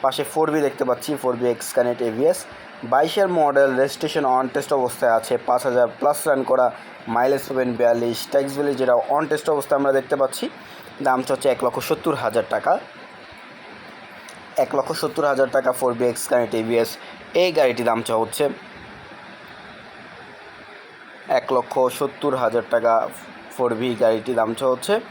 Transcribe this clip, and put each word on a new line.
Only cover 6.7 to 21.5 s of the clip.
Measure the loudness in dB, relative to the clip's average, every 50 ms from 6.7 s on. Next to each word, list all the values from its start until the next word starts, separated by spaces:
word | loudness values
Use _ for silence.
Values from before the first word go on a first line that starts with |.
| 0 -4 -16 -18 -20 -16 -8 -2 0
মাইলেজ | 2 2 2 2 0 -2 -4
পাবেন | -2 -2 0 0 0 2
বিয়াল্লিশ, | 4 4 4 4 2 -2 -2 -4 -6 0
ট্যাক্স | 0 0 0 0 -2 -2
ভ্যালি | 0 0 0 2
যেটা | 4 4 4 4 4 2 0 0
on | 0 0
test | -2 -2 0 0 0
অবস্থায় | 0 2 0 0 2
আমরা | 4 4 2 2
দেখতে | 2 0 0 0
পাচ্ছি। | 0 0 0 -4 -6 -8 -8 -12 -20 -20 -20 -20 -20 -20 -12 -4 0 0
দাম | 2 2 2 -2
চাচ্ছে | -2 0 2 0 2
এক | 2 0
লক্ষ | -2 0 -2 -2 -2
সত্তর | -2 0 0 -2 -2 0 -2
হাজার | 0 0 0 0 0 -2
টাকা। | -2 2 2 0 0 -2 -10 -18 -20 -20 -20 -20 -20 -20 -20 -20 -20 -20 -20 -20 -20 -20 -20 -20 -18 -18 -20 -20 -20 -20 -20 -20 -20 -18 -18 -18 -18 -20 -8 0 0 0
এক | 2 2 -2
লক্ষ | 0 0 -2 -2
সত্তর | -2 -4 -2 0 2 2
হাজার | 4 4 2 4 4
টাকা | 2 2 2 0 2
ফোর | 0 0 0 2
বি | 0 0
এক্স | 0 -2 -2 2
কানেক্ট | 2 2 2 2 0 -2
এভিএস, | 0 2 2 2 2 2 -2 -12 -14 -16 -16 -18 -18 -2 2 2
এই | 2 4 4 4
গাড়িটি | 4 4 2 2 0 0
দাম | 0 0 0 0
চাওয়া | 0 0 0
হচ্ছে | 0 0 0 0 0 0 -4 -12 -18 -18 -18 -18 -18 -18 -18 -18 -20 -20 -20 -20 -20 -20 -20 -20 -20 -20 -18 -18 -18 -18 -18 -20 -20 -20 -20 -20 -20 -20 -20 -20 -20 -20 -20 -20 -20 -20 -20 -20 -20 -20 -20 -20 -20 -20 -20 -20 -20 -20 -20 -4 0 0 0
এক | 2 2